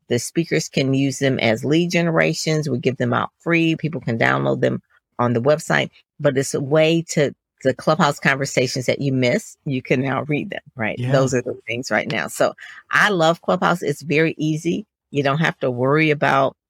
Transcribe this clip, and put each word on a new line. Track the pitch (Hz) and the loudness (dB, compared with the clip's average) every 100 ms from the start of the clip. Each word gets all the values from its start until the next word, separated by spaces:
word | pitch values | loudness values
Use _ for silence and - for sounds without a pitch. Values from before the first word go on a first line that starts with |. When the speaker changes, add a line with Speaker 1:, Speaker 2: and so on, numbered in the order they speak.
| - | -2
Speaker 1:
the | - | -4
speakers | - - 160 160 - | -2 -4 -2 -2 -2
can | - 135 | -2 0
use | 135 139 127 | 0 0 0
them | 139 131 | 0 0
as | 113 110 | 0 0
lead | 127 160 175 | 2 2 2
generations. | 175 170 160 156 160 - 156 147 | 0 0 2 0 0 -2 -2 0
We | 127 | -2
give | 135 - | -2 0
them | 120 | 0
out | 120 - _ | 0 -2 _
free. | - 170 165 160 | -2 2 2 0
People | 151 131 | -4 -6
can | - 113 | -4 0
download | 127 131 139 131 | 2 2 0 0
them | 127 123 - _ _ - | 0 -2 -8 _ _ -2
on | 120 | 0
the | 120 | 2
website. | 131 151 - 151 131 - _ - | 2 0 0 -2 -2 -8 _ -4
But | 147 131 | 0 0
it's | 139 | -2
a | 120 | -4
way | 135 156 156 170 165 | 0 2 2 2 0
to, | - 139 - _ _ | -2 -2 -4 _ _
the | 131 | -2
Clubhouse | 127 - 156 147 143 | 0 0 2 2 2
conversations | 147 139 143 - 127 135 | 0 0 0 0 0 0
that | 123 - | -2 -2
you | 139 | 0
miss, | 131 123 131 - - | 2 2 0 -4 -10
you | - 127 | -6 -4
can | - 135 | 0 0
now | 135 131 | 0 -4
read | 143 147 101 | -2 -4 -4
them, | - - - | -10 -12 -6
right? | 110 - | -4 -4
Speaker 2:
Yeah. | 123 | 0
Speaker 1:
Those | 135 131 | 2 2
are | 127 | 0
the | - - - | -2 -8 -8
things | 117 131 | -8 -2
right | 107 - | -2 -2
now. | 110 71 | -4 -4
So | - 131 - - - - | 0 -2 -2 -14 -18 -2
I | 143 202 | 2 2
love | 185 160 170 | 4 2 2
Clubhouse. | - 185 180 175 | 0 0 2 0
It's | - 147 | -2 -4
very | 143 147 160 - | 0 2 2 0
easy. | 156 156 170 190 - _ _ | -2 0 -2 -4 -6 _ _
You | 143 | -2
don't | 139 147 | 0 0
have | 156 - | 0 -2
to | 139 | -2
worry | 120 131 151 156 | 0 2 2 2
about, | 147 139 139 135 - _ | 2 2 2 0 -4 _